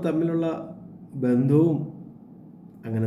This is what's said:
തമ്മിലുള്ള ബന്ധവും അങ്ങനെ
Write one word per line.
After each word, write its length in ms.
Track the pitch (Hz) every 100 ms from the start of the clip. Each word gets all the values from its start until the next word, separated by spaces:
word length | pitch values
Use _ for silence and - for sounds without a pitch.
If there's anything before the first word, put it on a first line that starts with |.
| 170
തമ്മിലുള്ള 400 | 156 165 165 165 160 160 - - - - 139
ബന്ധവും 520 | 127 123 135 147 165 147 - - - - - - - - - - 117
അങ്ങനെ 200 | 113